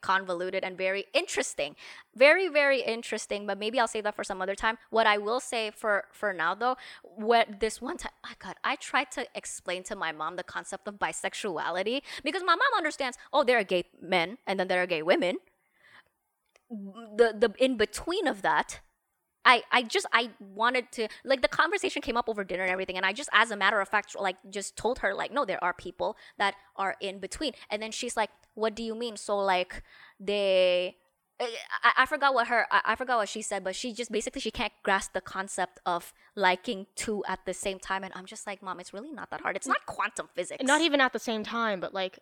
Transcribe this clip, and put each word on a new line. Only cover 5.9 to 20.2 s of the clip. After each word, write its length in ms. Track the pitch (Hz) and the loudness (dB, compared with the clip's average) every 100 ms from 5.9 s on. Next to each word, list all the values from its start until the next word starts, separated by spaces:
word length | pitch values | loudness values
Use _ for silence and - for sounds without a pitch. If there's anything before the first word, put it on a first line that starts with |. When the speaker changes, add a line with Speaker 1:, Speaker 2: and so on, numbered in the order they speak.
| 202 - | 0 -2
Speaker 1:
for 220 | - 208 | -6 -4
now, 220 | 180 165 196 | -2 -2 0
though, 200 | 240 254 - - | 0 -2 -6 -20
what 580 | - - 214 233 226 202 | -16 -2 4 4 4 0
this 200 | 220 - | -4 -4
one 140 | 247 359 | -8 -8
time, 160 | - - | -10 -14
my 80 | - - | -18 -14
God, 160 | 196 - 226 | -14 -6 -4
I 100 | 269 | -4
tried 360 | - 269 277 | -2 0 0
to 140 | - 247 | -4 -8
explain 500 | 202 - - - 180 | -10 -10 -8 -6 -6
to 120 | 185 202 | -6 -6
my 160 | 165 | -4
mom 240 | 151 156 180 | -4 -6 -6
the 80 | |
concept 440 | 180 185 165 190 - | -8 -10 -8 -10 -10
of 60 | 202 | -4
bisexuality 920 | 170 165 190 - 214 156 156 175 196 262 - - | -4 -2 -6 -4 -4 -4 -2 -2 -2 -2 -6 -8
because 180 | 294 370 | -4 -2
my 140 | 359 339 | 2 2
mom 160 | 554 440 | 2 2
understands, 400 | 311 - 254 240 - | 0 -2 -6 -6 -2
oh, 100 | 277 | 2
there 160 | 240 247 | 4 4
are 40 | 190 | 4
gay 180 | 185 - _ | 0 -2 _
men 360 | 165 190 165 240 - | -2 0 0 -4 -4
and 120 | 196 | -2
then 100 | 185 | 2
there 120 | 180 | 2
are 60 | 185 | 2
gay 160 | 165 | 2
women. 320 | 156 254 185 240 - _ _ _ _ - _ _ _ _ _ _ - | 4 4 2 -2 -8 _ _ _ _ -20 _ _ _ _ _ _ -14
The, 640 | 220 196 208 226 208 233 214 | -12 -12 -14 0 4 4 6
the 160 | 226 196 | 0 4
in-between 640 | 262 247 214 - - 370 320 | 2 4 0 0 -4 0 0
of 140 | 202 | 0
that, 380 | 170 151 - - - _ _ _ _ _ | 2 2 0 -6 -18 _ _ _ _ _
I, 200 | - 240 - | 6 6 4
I 120 | 240 | 0
just, 240 | 226 381 - | 2 0 2
I 200 | 226 | 0